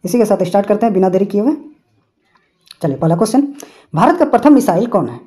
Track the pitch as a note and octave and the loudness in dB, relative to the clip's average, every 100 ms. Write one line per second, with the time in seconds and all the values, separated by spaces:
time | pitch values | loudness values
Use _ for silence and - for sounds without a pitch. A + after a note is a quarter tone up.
0 | F#3 B3 G#3+ G3 F3+ G3+ G3+ G#3 A#3 F#3+ | -4 -2 0 0 0 -2 0 -2 0 0
1 | F#3+ F#3 G3 G3+ A3+ D#4 - _ _ _ | 0 0 -2 -2 -2 -4 -8 _ _ _
2 | _ _ _ _ _ _ _ - D#3+ C3 | _ _ _ _ _ _ _ -10 -8 -2
3 | D#3+ E3+ A3 B3 C#4+ - - - _ D3+ | 0 0 2 0 -2 -8 -20 -20 _ 0
4 | A#3+ F4 D#4+ - D4 C#4+ - F3 A#3+ G3+ | 0 2 2 2 4 4 4 -2 0 -2
5 | B2+ A#2 | -4 -10